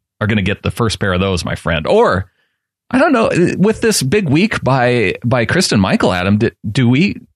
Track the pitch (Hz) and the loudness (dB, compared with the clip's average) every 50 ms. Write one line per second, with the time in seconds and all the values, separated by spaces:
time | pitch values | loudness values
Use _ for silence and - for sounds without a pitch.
0 | _ _ _ - 110 101 113 107 90 101 98 - - - - - 120 110 - - | _ _ _ -6 -4 -2 -2 0 0 -2 -4 -4 -4 -6 -4 -2 -2 -4 -2 -4
1 | 117 98 90 90 95 98 92 85 - - 85 - - 80 82 78 78 - 196 214 | -4 -2 -2 0 0 0 -2 -2 -4 -6 -8 -6 -4 -4 -4 -4 -2 0 2 2
2 | 240 185 95 92 98 - _ _ _ _ _ _ _ _ _ _ _ _ - 262 | 2 2 0 -2 -4 -8 _ _ _ _ _ _ _ _ _ _ _ _ 0 0
3 | 302 330 269 226 214 185 - 147 180 - - - 185 220 220 - - 226 202 - | 2 2 2 2 0 0 2 2 0 0 0 0 0 0 0 0 0 0 0 0
4 | 139 131 165 214 202 143 127 160 202 214 - 147 - 123 135 135 123 123 123 123 | -2 0 0 0 0 0 2 2 2 0 -2 -2 -2 -2 0 2 2 2 2 2
5 | 107 90 - - - 117 127 123 117 - - 170 185 - 156 104 95 101 156 233 | 0 0 -2 -2 -2 -2 0 0 0 0 0 0 0 0 2 2 2 2 2 0
6 | - - 92 90 90 98 104 107 117 - - _ - 107 101 139 127 117 127 131 | 0 0 0 0 0 0 2 2 2 0 -2 _ -10 -6 -2 0 2 2 2 2
7 | 190 208 - - - _ _ | 2 0 -2 -6 -14 _ _